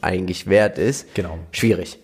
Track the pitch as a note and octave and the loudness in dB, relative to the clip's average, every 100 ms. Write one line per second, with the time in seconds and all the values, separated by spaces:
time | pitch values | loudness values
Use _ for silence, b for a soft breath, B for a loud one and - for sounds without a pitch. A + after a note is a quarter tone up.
0 | - F#2 F#2 F2+ - G2 G#2 - G#2 C#3 | -4 -2 -4 -6 2 4 4 2 0 -2
1 | - - F2 E2 E2 - A2+ F2+ F2 - | -6 -6 -6 -8 -10 0 2 2 -2 -14